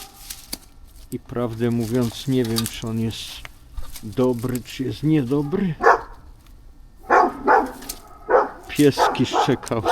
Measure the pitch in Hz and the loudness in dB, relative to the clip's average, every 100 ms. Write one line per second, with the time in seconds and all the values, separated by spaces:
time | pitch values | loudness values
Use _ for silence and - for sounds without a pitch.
0 | - - - - - - - - - - | -14 -18 -18 -18 -16 -18 -18 -20 -20 -20
1 | - 123 - 120 120 113 120 117 110 123 | -12 -12 -8 -6 -4 -2 0 0 0 0
2 | 117 - 139 127 113 113 113 - 113 113 | 0 -2 -2 0 2 -2 -4 -6 -6 -2
3 | 113 - - - - - - - - - | -4 -6 -12 -14 -16 -20 -14 -10 -8 -10
4 | 113 101 127 120 123 120 113 - 127 110 | -6 0 0 0 -4 -6 -8 -6 -6 -2
5 | 151 156 120 143 147 190 190 147 - - | 2 2 2 0 0 -2 -2 2 2 2
6 | - - - - - - - - - - | -2 -18 -20 -20 -20 -20 -20 -20 -20 -10
7 | - 370 359 - 269 - 262 - - - | 2 4 4 0 2 2 2 -6 -14 -14
8 | - - - - - - - - 147 - | -18 -14 2 2 2 -6 -4 4 4 6
9 | - - 123 - - 120 - 117 - | 2 2 0 2 2 0 -2 -2 2